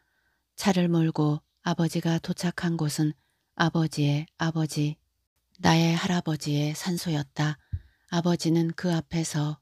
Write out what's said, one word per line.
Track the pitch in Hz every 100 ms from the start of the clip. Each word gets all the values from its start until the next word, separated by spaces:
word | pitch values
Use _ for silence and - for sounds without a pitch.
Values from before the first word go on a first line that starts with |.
| _ _ _ _ _ -
차를 | 208 185 175
몰고 | 170 160 156 151 151 - _
아버지가 | - 170 165 165 165 165
도착한 | - 180 180 - 175 165
곳은 | 151 143 156 151 _ _ _
아버지의 | - 165 170 160 - 147 143 156 -
아버지, | 165 160 156 156 147 151 _ _ _ _ _ -
나의 | 180 165 165
할아버지의 | 170 185 180 175 156 151 147 147
산소였다. | 151 - 175 - 151 143 - 151 147 _ - - _ _
아버지는 | 175 175 175 165 165 165 165
그 | 180
앞에서 | 165 - 170 160 156 147 151